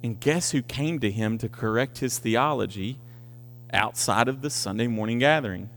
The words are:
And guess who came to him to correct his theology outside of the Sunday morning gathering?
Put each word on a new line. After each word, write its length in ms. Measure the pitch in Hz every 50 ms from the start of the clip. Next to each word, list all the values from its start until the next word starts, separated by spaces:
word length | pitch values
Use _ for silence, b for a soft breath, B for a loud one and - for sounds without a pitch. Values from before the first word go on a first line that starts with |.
| -
And 160 | 120 113 117
guess 300 | - 135 156 175 170 -
who 140 | - 143 123
came 340 | 120 - 127 143 156 170 151
to 100 | 120 107
him 260 | 101 110 110 107 113 113
to 100 | 113 110
correct 520 | 113 - - 110 110 117 131 131 123 -
his 180 | 131 127 120 -
theology 800 | - 113 110 117 135 151 151 123 104 98 101 104 95 110 131 - B B B B B B B B B B B - - -
outside 560 | - 98 107 110 - - - - 104 104 120 123
of 140 | 135 131
the 80 | 127 147
Sunday 380 | 131 - - 101 98 107 117 120
morning 320 | 117 107 107 110 117 120
gathering? 500 | 127 143 156 156 135 107 92 92 95 113 -